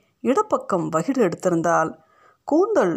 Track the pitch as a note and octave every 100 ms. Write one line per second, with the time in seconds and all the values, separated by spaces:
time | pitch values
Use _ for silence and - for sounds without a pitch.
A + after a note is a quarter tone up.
0 | _ _ A#3 E4+ A4 B3+ - F#3 D#3 D#3
1 | E3 C4+ F#3 E3 F#3 E3 E3+ E3 D#3+ -
2 | _ _ _ _ - D4+ G4+ G4 F#3+